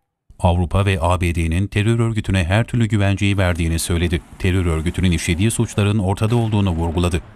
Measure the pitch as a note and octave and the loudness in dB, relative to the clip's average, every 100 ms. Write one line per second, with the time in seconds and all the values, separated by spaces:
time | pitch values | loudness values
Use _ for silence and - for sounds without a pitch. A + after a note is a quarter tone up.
0 | - _ - - F2 F2 E2+ F#2+ G2+ F#2+ | -16 _ -20 -2 0 0 0 0 0 0
1 | E2+ F2+ F2 E2+ E2 E2+ G2+ G#2+ G#2 A#2 | 0 0 0 0 0 -2 -2 -2 0 0
2 | A2+ G#2+ - F#2+ F2 G#2 A2+ B2 G#2+ G#2+ | 0 -2 -2 0 2 0 0 0 0 2
3 | G2 G2 G2+ G2 F2+ E2+ E2 D#2+ - E2+ | 0 2 0 2 0 0 0 -2 -2 0
4 | E2+ E2+ - - G2 F#2 E2+ D#2+ E2 - | 0 -2 -4 -4 0 2 0 0 -2 0
5 | F2+ E2 - E2 A2 - A2 - G2+ G#2+ | 0 0 0 0 0 0 -2 0 0 0
6 | F#2 G2 G#2+ A#2+ A2+ G#2 G2 D#2+ E2+ E2+ | 0 0 0 0 2 0 0 0 -2 0
7 | F2+ E2+ - | 0 0 -6